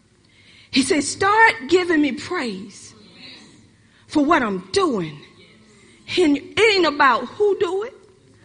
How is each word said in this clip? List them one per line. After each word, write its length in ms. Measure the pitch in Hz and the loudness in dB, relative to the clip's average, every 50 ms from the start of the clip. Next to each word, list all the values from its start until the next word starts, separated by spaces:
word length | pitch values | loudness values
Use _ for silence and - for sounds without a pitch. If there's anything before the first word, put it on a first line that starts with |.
| _ _ _ _ _ _ _ _ _ _ - - - - | _ _ _ _ _ _ _ _ _ _ -20 -20 -18 -4
He 140 | - 262 254 | -2 -2 0
said, 200 | - 339 285 - | 2 0 -2 -2
"Start 640 | - - - 392 392 415 440 453 453 453 - 262 262 | -4 -4 -2 0 2 4 4 4 4 2 0 -4 0
giving 320 | 339 370 359 349 330 302 | 0 0 2 2 2 2
me 100 | 294 269 | 2 0
praise 840 | 233 - - - 359 349 262 233 190 185 208 202 - - - - - - - - - - - - - - - - - - - _ _ _ _ _ _ _ _ - | -2 -6 -8 -8 -6 -6 -6 -6 -8 -10 -14 -16 -20 -20 -20 -20 -20 -20 -20 -20 -20 -20 -20 -20 -20 -20 -20 -20 -20 -20 -20 _ _ _ _ _ _ _ _ -4
for 160 | - 311 277 | 0 0 2
what 200 | 294 349 302 247 | 2 2 2 2
I'm 160 | 214 196 180 180 - | -2 -4 -6 -8 -4
doing." 500 | - 392 392 320 240 190 165 156 147 147 - - - - - - - - - _ - - - - - _ - - - 359 | -2 -2 0 0 -2 -4 -6 -8 -10 -16 -20 -20 -20 -20 -20 -20 -20 -20 -20 _ -20 -20 -20 -20 -20 _ -16 -6 -2 0
And 200 | 359 294 285 - | 2 2 2 0
it 220 | - - - - | -4 -8 0 2
ain't 260 | 427 453 403 381 330 | 2 4 4 2 2
about 400 | 302 285 294 294 262 - 302 247 | 0 2 2 2 2 2 0 -2
who 320 | - - - 415 415 381 453 | -8 -4 0 2 2 2 0
do 260 | 427 339 370 392 427 | -2 -2 -2 -6 -6
it, 100 | 508 - - _ _ _ _ _ _ - _ | -8 -12 -18 _ _ _ _ _ _ -20 _